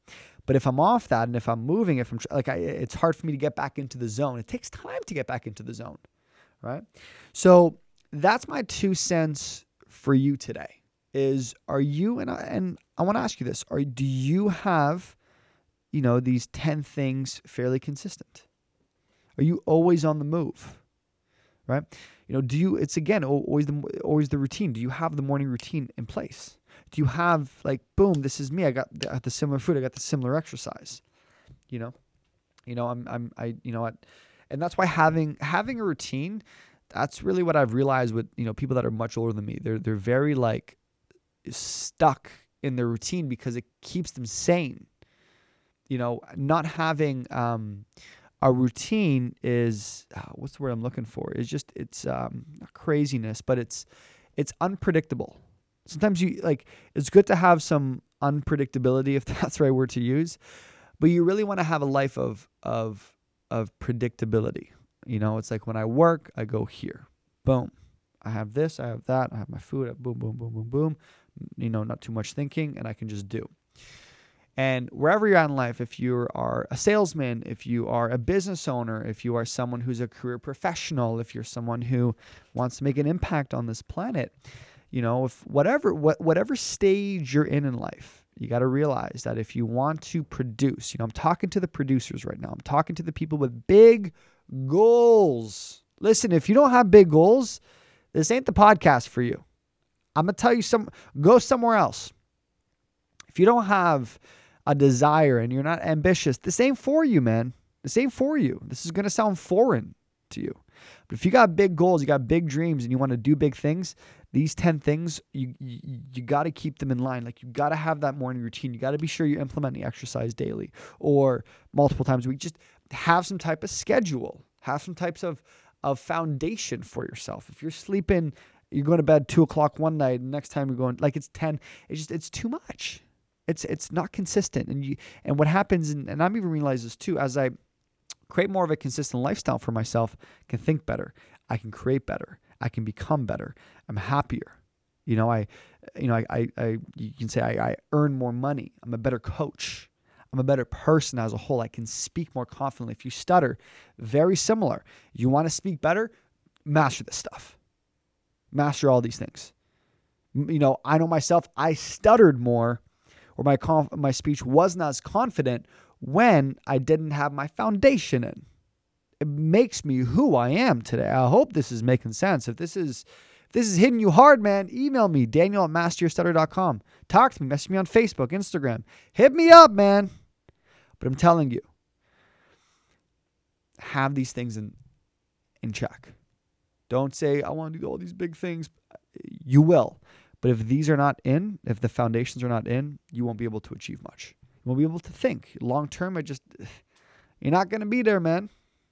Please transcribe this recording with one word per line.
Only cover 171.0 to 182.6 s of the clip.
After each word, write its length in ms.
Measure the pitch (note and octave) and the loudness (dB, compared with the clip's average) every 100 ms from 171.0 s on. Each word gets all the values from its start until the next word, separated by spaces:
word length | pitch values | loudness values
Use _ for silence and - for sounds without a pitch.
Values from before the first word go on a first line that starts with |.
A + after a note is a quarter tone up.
| A#2+ | 0
I 200 | C3 B2+ | 2 4
hope 240 | G3 D4 | 6 4
this 200 | D#3 - | 0 -2
is 100 | A#2 | -2
making 300 | A#2 B2+ A#2+ | 2 2 0
sense. 360 | A2 F#3+ D#3+ A#2+ | -2 0 0 -2
If 80 | A2+ | -8
this 200 | E3+ G3 | -8 -6
is, 280 | D#3 B2 - - _ _ _ | -6 -6 -14 -20 _ _ _
if 60 | |
this 140 | A#3+ A3 | -2 0
is 100 | F3 | 4
hitting 240 | A#3+ A#3 | 4 6
you 100 | G#3 | 6
hard, 320 | D#3+ C#4+ C4+ | 8 10 8
man, 260 | G#3 G3 F#3 | 4 0 -2
email 360 | B3 C#4 C4+ G#3 | -4 -2 2 2
me, 160 | D3 | 4
Daniel 400 | A#2 D3+ F#3 G3+ | 2 4 4 2
at 60 | E3 | 0
masteryourstutter 640 | E3 E3+ - E3+ - F3 | 0 -2 0 0 0 2
dot 160 | D#3+ D#3 | 2 2
com. 320 | - F3+ A2 - _ - | 0 -2 -2 -8 _ 2
Talk 240 | F#3+ C4 | 6 6
to 80 | - | 4
me, 60 | C3+ | -4
message 220 | D3 - | -4 -2
me 80 | F#3+ | -2
on 80 | F#3 | 2
Facebook, 460 | A3+ A3+ - B2+ | 4 2 0 -4
Instagram. 500 | F#3+ G3 F3 C#3 A2+ - - _ | -4 -4 -4 -2 -4 -8 -20 _
Hit 200 | - C4 | 6 6
me 180 | D4 E4 | 8 12
up, 200 | E4 D#4 | 12 12
man. 400 | G3 G3+ G3+ G3 - _ _ _ _ _ _ _ _ | 8 4 4 2 -6 _ _ _ _ _ _ _ _
But 100 | B2+ | -6
I'm 60 | |
telling 360 | C3 E3+ E3+ C#3 | 2 4 4 2
you, 100 | A#2 - _ _ _ _ _ _ _ _ _ | -4 -8 _ _ _ _ _ _ _ _ _